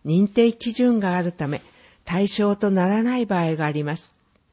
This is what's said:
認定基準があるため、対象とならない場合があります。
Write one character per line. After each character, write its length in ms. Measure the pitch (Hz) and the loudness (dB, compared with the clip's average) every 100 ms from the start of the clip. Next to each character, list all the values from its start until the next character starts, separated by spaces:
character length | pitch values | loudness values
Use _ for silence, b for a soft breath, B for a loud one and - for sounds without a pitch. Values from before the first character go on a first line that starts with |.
認 240 | 147 170 202 | -2 2 2
定 240 | 220 233 | 4 2
基 220 | 233 240 | 2 -6
準 260 | 220 247 233 | 0 2 2
が 160 | 196 180 | 0 -2
あ 60 | |
る 100 | 175 | -2
た 160 | 175 143 | -4 -6
め、 140 | 147 b b b b - | -6 b b b b -6
対 200 | 175 202 | -2 0
象 300 | - 208 208 | 0 0 0
と 160 | 202 | 0
な 160 | 190 180 | 2 2
ら 160 | 214 | 0
な 160 | 233 254 | 0 -2
い 80 | 214 | -2
場 140 | 185 | 0
合 140 | 165 160 | 0 -2
が 120 | 151 | -2
あ 40 | |
り 120 | 147 | -4
ま 120 | 147 160 | -4 -6
す。 180 | - _ _ _ _ | -10 _ _ _ _